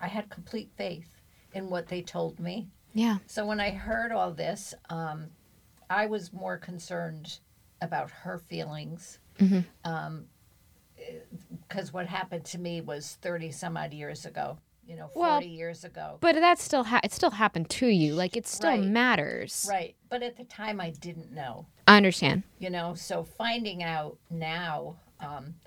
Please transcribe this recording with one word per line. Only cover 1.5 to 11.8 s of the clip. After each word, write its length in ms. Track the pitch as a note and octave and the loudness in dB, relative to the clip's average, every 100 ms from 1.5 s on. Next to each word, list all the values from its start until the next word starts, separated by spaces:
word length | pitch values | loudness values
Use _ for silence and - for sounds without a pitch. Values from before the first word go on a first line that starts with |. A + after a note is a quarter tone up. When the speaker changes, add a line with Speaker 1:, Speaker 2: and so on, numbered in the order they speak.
Speaker 1:
in 160 | F#3+ F#3+ | -8 -4
what 180 | F3+ F3 | -4 -4
they 140 | F3+ | -6
told 380 | F3 F3 E3 D#3+ | -6 -4 -4 -4
me. 280 | E3+ G3 F3 - _ G#3+ | -6 -6 -8 -14 _ 2
Speaker 2:
Yeah. 220 | A3+ G3+ - | 2 2 -2
Speaker 1:
So 180 | - G#3 | -4 -2
when 140 | G#3 | 0
I 100 | G3+ | -2
heard 400 | G3 G3+ A3+ A#3 | -2 -2 -2 0
all 200 | A3 F3+ | 0 0
this, 420 | D#3+ D#3+ G#3 - - - | -2 -4 -4 -6 -14 -10
um, 380 | E3 D#3+ D#3 D#3 - _ _ _ _ - | -6 -6 -6 -10 -16 _ _ _ _ -4
I 160 | F#3+ G#3+ | 0 0
was 260 | G#3+ E3+ | -2 -6
more 240 | F3+ F#3 F3 | -8 -6 -6
concerned 800 | - F3+ - F3 E3+ D#3 D#3 - _ _ _ - | -8 -12 -8 -6 -6 -8 -12 -16 _ _ _ -10
about 280 | E3+ D3 C#3+ | -4 -4 -4
her 300 | - F3+ F3+ | -8 -10 -10
feelings. 800 | - E3+ D3+ D3+ D3 E3+ - - _ - | -8 -8 -6 -8 -10 -12 -14 -20 _ 4
Speaker 2:
Mm-hmm. 200 | F#3+ F#3+ F3 - | 6 6 2 -4
Speaker 1:
Um, 420 | E3 D#3+ D#3 D#3+ - _ _ _ _ _ _ - | -6 -4 -6 -10 -14 _ _ _ _ _ _ -20
eh, 220 | - - - - - - - | -16 -14 -14 -18 -14 -16 -10
'cause 240 | G3 | -8